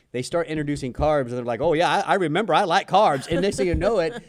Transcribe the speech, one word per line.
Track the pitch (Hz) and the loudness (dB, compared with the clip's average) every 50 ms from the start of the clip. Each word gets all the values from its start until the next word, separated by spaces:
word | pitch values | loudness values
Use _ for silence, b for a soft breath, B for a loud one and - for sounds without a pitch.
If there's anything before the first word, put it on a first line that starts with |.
| b b - | b b -8
They | 123 127 | -8 -8
start | - - 170 165 147 | -4 -4 -4 -4 -2
introducing | 156 156 147 147 143 139 139 127 120 | -4 -6 -4 -4 -4 -6 -6 -8 -4
carbs, | - 147 156 151 143 131 | -2 0 0 2 0 0
and | 117 123 | -2 -4
they're | 123 117 | -6 -4
like, | 120 117 107 | -4 -4 -2
"Oh, | 143 170 151 | 0 0 2
yeah, | 156 170 151 | 2 2 2
I, | 160 196 | 2 0
I | - - 175 | 2 0 0
remember | 196 180 147 151 185 - 170 151 | 0 2 0 0 0 0 2 2
I | 170 208 | 2 2
like | 170 170 196 185 - | 4 2 0 0 2
carbs." | 165 196 214 175 143 131 - - | 4 4 4 6 2 0 -2 -2
And | 170 180 185 | -2 0 0
next | 202 226 - | -2 -2 0
thing | 196 175 | -2 0
you | 160 | 0
know | 156 175 208 233 190 | 0 0 0 2 2
it, | 165 160 240 226 - | 0 -2 -4 -8 -16